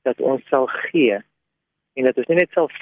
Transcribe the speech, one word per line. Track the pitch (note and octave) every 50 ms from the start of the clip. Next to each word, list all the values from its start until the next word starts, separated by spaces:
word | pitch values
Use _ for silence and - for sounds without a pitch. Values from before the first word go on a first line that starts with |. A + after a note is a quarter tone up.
| _
dat | C3 A#2+ -
ons | C3+ - C3+ B2+ - -
sal | - C3+ C3
gee | B2 - - - - - F3 C#3+ A#2 G2+ G2+ - _ _ _ _ _ _ _ _ _ _ _ _ _ _
en | C3+ C3
dat | B2+ B2 -
ons | B2 -
nie | E3
net | E3+ F3+ - -
sal | - E3 C#3+ - -